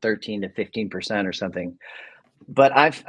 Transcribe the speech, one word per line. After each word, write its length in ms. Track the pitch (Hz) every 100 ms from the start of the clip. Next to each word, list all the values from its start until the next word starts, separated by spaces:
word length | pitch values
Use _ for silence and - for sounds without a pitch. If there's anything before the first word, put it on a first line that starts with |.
thirteen 400 | 113 104 - 104
to 80 | 95
fifteen 400 | - 98 113 101
percent 360 | 92 - 107 95
or 60 |
something. 460 | - 95 - 87 - - - - - _ _ -
But 300 | - 135 131
I've, 260 | 156 147